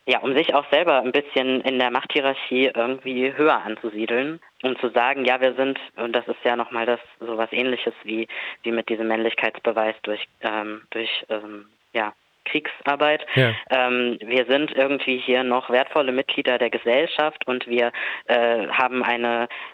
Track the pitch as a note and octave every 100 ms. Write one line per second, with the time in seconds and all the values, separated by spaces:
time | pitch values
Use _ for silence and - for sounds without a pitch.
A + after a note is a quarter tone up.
0 | - A#2+ B2 C3+ E3 C3 - D3 F3 C3+
1 | B2 C#3 C#3 C3+ C3 C3 C3 B2+ B2+ B2+
2 | - D3+ C3+ C3+ - B2+ C3 - A#2+ C3+
3 | C3 B2+ C3 C3+ D3+ B2+ G#2+ A2 A#2 G#2+
4 | A2+ A#2+ C#3 E3 _ _ C3 B2 A#2+ A#2+
5 | A#2+ C#3 B2 B2+ C3 B2 C3+ C3+ - -
6 | A#2+ A#2+ A2+ A#2 B2 A#2+ A#2 A#2+ A#2 A#2+
7 | - - A2+ A2 A2+ - B2+ B2 - -
8 | G#2 A2 A2+ - - - A#2 A2+ - A2+
9 | A2+ A2 A2+ - A2+ - A#2 A2 A2 A2
10 | - G#2 - _ A2+ G#2+ G#2+ G#2+ - A2+
11 | A2 - - G#2+ G#2 G#2 G#2 _ _ A#2
12 | G#2+ - _ _ - D#3 D3+ - - C#3+
13 | D3+ D3+ - - B2 A2+ - C3 B2+ B2
14 | A#2+ A2+ G#2+ B2+ A#2+ C#3 D3+ - C#3 C#3+
15 | - B2+ B2+ B2+ B2+ B2 - B2 C3+ D#3
16 | C3 B2+ C3+ - C3+ B2 A#2 A2+ A#2 B2+
17 | E3 - D#3 - - B2+ A#2+ A#2+ A#2 -
18 | - - - B2 A#2 A#2 G2 - B2+ B2+
19 | A#2 A#2+ A#2+ A#2 A#2+ - -